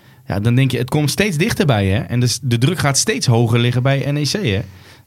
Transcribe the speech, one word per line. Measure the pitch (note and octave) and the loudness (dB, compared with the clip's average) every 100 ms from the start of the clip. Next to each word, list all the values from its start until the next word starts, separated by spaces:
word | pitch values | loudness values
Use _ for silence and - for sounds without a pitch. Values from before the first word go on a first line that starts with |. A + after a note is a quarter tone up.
| - - - | -20 -20 -8
ja, | - | -2
dan | A2+ | 0
denk | B2 C3+ | 2 2
je, | B2 | 0
het | C3 | -2
komt | D3+ C#3+ | 0 -2
steeds | - G#3 D3+ | 0 -2 0
dichterbij, | A3 - D#3+ G#2+ G2 | -2 0 2 2 2
hè? | G#2 | 0
En | F3+ A#2+ | -2 0
dus | B2 - | 0 -2
de | C3 A#2 | -2 0
druk | B2+ F#3 | 0 0
gaat | C#3+ C3+ | 0 0
steeds | - - - | -2 -2 2
hoger | A#2 A#2 A#2 | 2 4 2
liggen | A#2+ B2 | 0 0
bij | C3+ C#3 C#3 | 0 -2 -2
N | D3 | -4
E | |
C, | C#3+ | -2
hè? | G#3 D3 G2 - - - - | -2 -2 -2 -4 -16 -20 -20